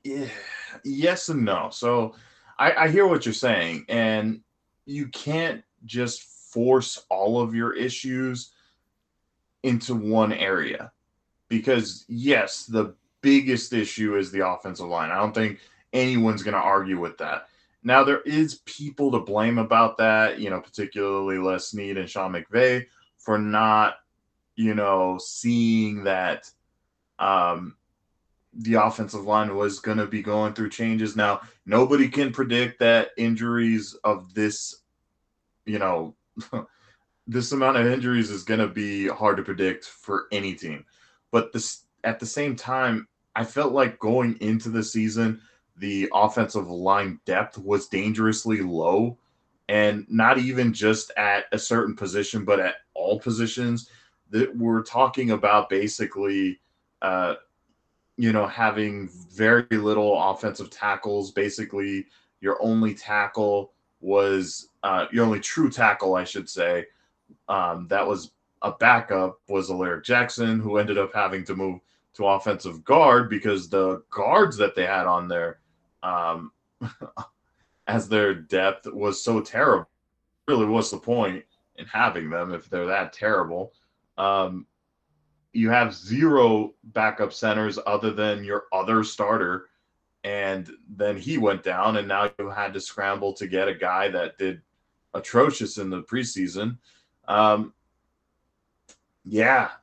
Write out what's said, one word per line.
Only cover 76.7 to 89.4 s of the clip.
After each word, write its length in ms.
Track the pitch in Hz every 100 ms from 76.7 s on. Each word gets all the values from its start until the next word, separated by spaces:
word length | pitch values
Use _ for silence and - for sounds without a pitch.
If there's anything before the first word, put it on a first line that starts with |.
| _
<laughs> 1040 | 117 - - - - _ _ _ _ _ -
as 200 | 113 95
their 260 | 107 104
depth 540 | 90 80 95 95 95 -
was 360 | - 101 98
so 180 | - 110
terrible. 480 | 104 113 143 95 - _ _ _ _ _ -
Really, 180 | 131 107
what's 260 | 113 104
the 60 | 95
point 460 | - 120 101 92 - _ _ -
in 100 | 113
having 420 | 110 117 90 78
them 240 | 85 90
if 160 | 85 -
they're 160 | 90 87
that 260 | 98 90
terrible? 600 | - 107 101 82 85 95 _ _ _ _ -
Um, 480 | 98 98 92 92 - _ _ _ _ _ _ _ _
you 180 | 117 110
have 240 | 120 120 -
zero 800 | 98 127 160 143 117 110 107 _
backup 500 | 117 110 110 107 101
centers 460 | - 110 107 107 98 101
other 240 | 104 110
than 320 | 101 107 101
your 220 | 101 101 -
other 320 | 95 95 113
starter, 640 | 104 - 104 110